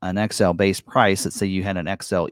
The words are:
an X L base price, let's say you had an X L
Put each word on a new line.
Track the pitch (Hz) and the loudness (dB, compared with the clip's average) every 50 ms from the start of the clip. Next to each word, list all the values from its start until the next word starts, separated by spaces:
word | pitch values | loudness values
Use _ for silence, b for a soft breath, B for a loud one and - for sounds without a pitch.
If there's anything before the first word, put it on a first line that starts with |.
| - | -8
an | 92 92 104 | -4 -2 -2
X | 107 104 - - | -2 -2 0 2
L | 101 90 85 | 2 2 4
base | 92 98 98 95 - | 4 2 2 2 -2
price, | - - - 135 113 98 98 - - | -8 0 2 4 4 4 4 2 -2
let's | 85 - | -6 -4
say | - 101 | -4 -2
you | 95 95 92 92 | -2 -2 -2 -2
had | 101 95 | -4 -4
an | 90 78 | -4 -4
X | 90 98 - - - 98 | -6 -8 -8 -6 -4 -2
L | 87 80 - | -2 -2 -2